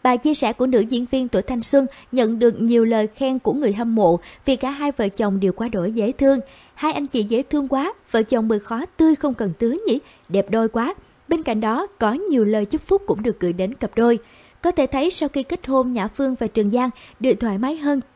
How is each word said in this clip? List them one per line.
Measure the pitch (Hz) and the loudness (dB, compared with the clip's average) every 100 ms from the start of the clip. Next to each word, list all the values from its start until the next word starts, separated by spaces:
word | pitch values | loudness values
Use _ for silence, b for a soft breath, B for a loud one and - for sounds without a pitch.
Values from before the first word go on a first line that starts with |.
Bài | 254 240 | 0 0
chia | 302 | 0
sẻ | 294 233 | 0 -2
của | 226 254 | 0 2
nữ | 247 | 2
diễn | 220 247 | 2 -2
viên | 247 262 247 | -2 -4 0
tuổi | 190 | -2
thanh | - 247 | -2 -4
xuân | 226 277 269 B B | 2 2 2 B B
nhận | 254 220 226 | 0 0 2
được | 240 - | 2 2
nhiều | 233 233 | 2 4
lời | 226 226 214 | 4 2 0
khen | - 269 262 | -2 -4 -2
của | - | -2
người | 175 254 | 0 -2
hâm | 202 233 | -2 -2
mộ | 226 185 170 B B | 2 4 2 B B
vì | - | -2
cả | 262 262 | 0 -2
hai | 277 294 | -4 -4
vợ | 277 202 | -2 -4
chồng | - 208 196 | -2 -2 0
đều | 190 | 0
quá | 180 233 | -2 -4
đổi | 208 180 | -4 -2
dễ | 226 208 | -2 -4
thương. | - 269 269 - B B | 2 4 4 -2 B B
"Hai | - 311 | -4 -4
anh | 294 285 | -4 -4
chị | 254 | -4
dễ | 208 233 | 0 -2
thương | 277 294 269 | 0 -2 0
quá, | 269 320 - _ | -2 -2 -8 _
vợ | 233 | -2
chồng | 220 240 220 | 0 0 0
mười | 208 | -2
khó | 208 226 339 - | -2 -8 -8 2
tươi | 320 | 4
không | 294 294 | 4 0
cần | 240 208 160 | -2 -4 -2
tưới | 233 320 427 | -2 0 -2
nhỉ, | 262 b b b | -2 b b b
đẹp | 190 190 | -2 0
đôi | 220 226 | 0 0
quá." | 226 254 392 b b - | 0 -4 -6 b b -4
Bên | 330 | -2
cạnh | 311 214 | 0 -2
đó, | 220 240 403 _ | -2 -2 -6 _
có | 214 | -2
nhiều | 269 403 269 | 0 0 2
lời | 208 214 | 4 2
chúc | 208 320 | 0 -4
phúc | - 392 | 0 0
cũng | - 190 | 2 -2
được | 220 - | -2 -2
gửi | 180 | -4
đến | 170 190 | -2 -4
cặp | 269 240 | -4 -4
đôi. | - 233 233 b b b b | 2 2 2 b b b b
Có | 339 | -2
thể | 349 262 | 0 0
thấy | 269 330 | 0 0
sau | - 294 | 0 -2
khi | 277 | -4
kết | - - - | -6 -8 0
hôn, | 262 254 | 0 0
Nhã | 240 208 | -2 -4
Phương | - 269 | -2 -2
và | 254 226 | -2 -2
Trường | 226 202 | 0 0
Giang | 240 254 B B B | 0 -2 B B B
đều | 262 | 0
thoải | - 233 196 | 0 0 -2
mái | 254 320 | -4 -2
hơn | 294 277 - | -2 -2 -4